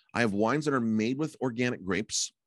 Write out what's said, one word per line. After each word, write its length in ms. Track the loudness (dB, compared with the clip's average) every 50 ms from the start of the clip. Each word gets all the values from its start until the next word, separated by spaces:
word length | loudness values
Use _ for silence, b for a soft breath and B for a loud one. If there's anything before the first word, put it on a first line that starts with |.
| b b -2
"I 60 | 0
have 140 | 0 2 2
wines 320 | 2 2 2 2 2 0
that 80 | 0 0
are 80 | 2
made 360 | 2 2 2 2 2 0 0
with 180 | -2 -4 -6 -4 -4
organic 420 | -4 -4 -2 0 0 0 -2 -2 -2
grapes, 500 | -2 -2 -2 -2 -2 -4 -4 -4 -6 -8 _ _